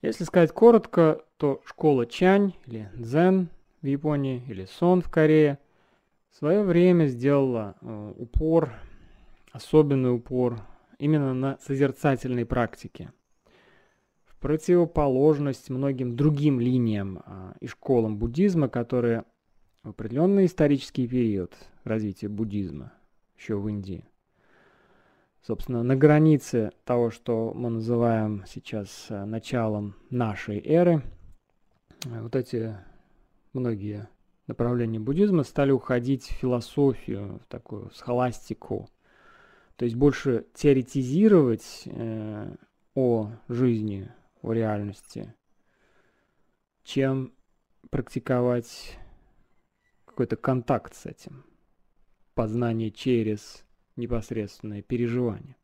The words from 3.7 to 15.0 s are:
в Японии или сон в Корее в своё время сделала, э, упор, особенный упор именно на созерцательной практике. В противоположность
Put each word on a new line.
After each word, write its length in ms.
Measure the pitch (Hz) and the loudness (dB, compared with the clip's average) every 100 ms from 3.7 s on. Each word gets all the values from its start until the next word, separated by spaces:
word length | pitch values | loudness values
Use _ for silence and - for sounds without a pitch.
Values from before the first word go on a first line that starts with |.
| _ | _
в 40 | 135 | -4
Японии 580 | 139 151 147 135 127 123 | -2 0 -2 -2 -6 -8
или 160 | 95 95 | -12 -14
сон 360 | - 170 180 | 0 2 2
в 80 | 170 | 2
Корее 500 | - 156 156 151 147 _ _ _ _ _ _ _ | 2 6 6 4 2 _ _ _ _ _ _ _
в 60 | _ | _
своё 280 | 147 196 | 0 0
время 420 | 202 170 180 175 151 | 2 4 6 6 4
сделала, 720 | 120 131 143 135 120 104 90 | 2 2 2 2 -2 -6 -12
э, 340 | 120 107 104 - | -14 -12 -12 -14
упор, 560 | 120 - 156 165 120 - - - - - - - _ | -4 -2 2 2 2 -6 -20 -20 -20 -20 -20 -20 _
особенный 600 | - - 156 147 139 127 | -20 2 4 6 4 2
упор 460 | 123 117 127 123 113 - - _ _ | 0 -2 -2 0 -2 -14 -20 _ _
именно 340 | 143 156 135 | 0 2 0
на 240 | 127 135 135 | -2 -4 -6
созерцательной 840 | - 135 139 - 151 131 127 123 117 | -6 0 0 2 0 0 -2 -4 -2
практике. 680 | 123 117 - - - - _ _ _ _ _ _ _ _ _ _ _ _ | 0 -2 -4 -18 -16 -18 _ _ _ _ _ _ _ _ _ _ _ _
В 100 | - | -10
противоположность 1300 | 131 156 - 175 165 165 | -4 -2 2 4 4 0